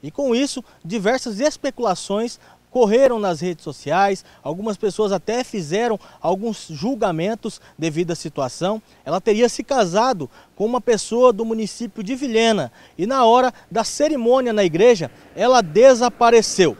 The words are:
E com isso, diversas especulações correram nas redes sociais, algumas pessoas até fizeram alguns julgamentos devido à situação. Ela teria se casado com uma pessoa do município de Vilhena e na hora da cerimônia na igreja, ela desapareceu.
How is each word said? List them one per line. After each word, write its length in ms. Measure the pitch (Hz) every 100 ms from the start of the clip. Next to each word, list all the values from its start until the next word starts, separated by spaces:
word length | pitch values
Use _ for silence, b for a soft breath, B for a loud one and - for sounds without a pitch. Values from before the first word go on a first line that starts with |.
E 80 | 143
com 240 | - 277
isso, 300 | 233 277 - - b
diversas 560 | 165 220 190 254 - 202
especulações 1000 | 285 - 285 - 233 180 - 202 233 - b b _
correram 480 | 254 226 220 269 233
nas 220 | 202 165
redes 220 | 175 165
sociais, 600 | - 135 - 165 202 196 - b
algumas 360 | 135 170 214 202
pessoas 340 | 208 180 214
até 320 | 196 - 233
fizeram 560 | 254 220 151 185 240 208 B B
alguns 460 | 156 185 226 214 -
julgamentos 920 | 156 185 262 208 160 180 226 226 - b _
devido 340 | 160 151 175
à 20 |
situação. 680 | 170 165 147 131 - 175 214 _ b
Ela 160 | - 170
teria 300 | 202 208 240
se 120 | -
casado 680 | 262 269 190 180 247 220 135 b b _
com 80 |
uma 160 | 214 240
pessoa 500 | 240 214 - 226 254
do 140 | 202
município 580 | 226 220 214 - 233 -
de 120 | 196
Vilhena 580 | 254 269 220 226 214 127 b b -
e 80 |
na 220 | 190 269 233
hora 260 | 240 254 - B
da 140 | 190
cerimônia 680 | 220 - 294 302 233 262 247
na 100 | 214
igreja, 460 | 196 160 233 226 147 B B -
ela 240 | 226 254
desapareceu. 1120 | 180 156 262 247 240 - 233 233 214 - 170 110